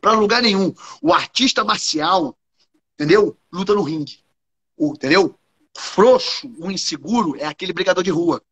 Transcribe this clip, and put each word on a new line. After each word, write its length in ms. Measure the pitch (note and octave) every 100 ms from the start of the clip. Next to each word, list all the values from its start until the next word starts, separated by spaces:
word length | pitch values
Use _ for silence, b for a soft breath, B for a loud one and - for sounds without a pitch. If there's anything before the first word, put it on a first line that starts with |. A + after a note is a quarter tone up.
Pra 120 | G3
lugar 280 | A3 G#3 A#3
nenhum. 320 | A#3+ G3 F#3+ - B B
O 100 | D#3
artista 500 | E3+ - - B3+ -
marcial, 720 | G#3 G#3 - D#3 D#3 F#3 D3 - _ _ _ _ _ _
entendeu? 420 | D3 G3 F#3+ - _
Luta 240 | E3+ G3 G#3
no 80 |
ringue. 380 | D3+ D#3+ D3 - _ _ _ _ _ _
O, 180 | D3+
entendeu? 420 | C#3+ C3+ E3+ F3 - _ _ _ -
Frouxo, 760 | - - A3 B3+ - - - -
o 140 | E3+
inseguro, 640 | F#3+ - D3+ C#3 A#3 F#3 C3
é 80 | D3+
aquele 280 | D3 F#3+
brigador 300 | E3+ F#3 F3+
de 60 | F#3
rua. 320 | E3 E3+ C3 _